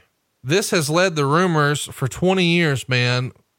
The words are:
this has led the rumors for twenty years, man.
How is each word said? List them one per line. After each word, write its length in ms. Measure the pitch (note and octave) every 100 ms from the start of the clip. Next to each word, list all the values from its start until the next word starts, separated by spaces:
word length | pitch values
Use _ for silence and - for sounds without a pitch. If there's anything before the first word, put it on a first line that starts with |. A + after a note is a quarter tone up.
| _ _ _ _
this 260 | B2+ F3+ G#3+
has 180 | F#3+ C#3
led 260 | D#3+ F#3+ D#3
the 100 | C#3
rumors 580 | D#3 F#3 D#3+ D3 D3 -
for 220 | - B2+
twenty 380 | - F3+ F#3+ E3+
years, 440 | F3 E3 C3 -
man. 420 | B2 B2 B2 B2+ - _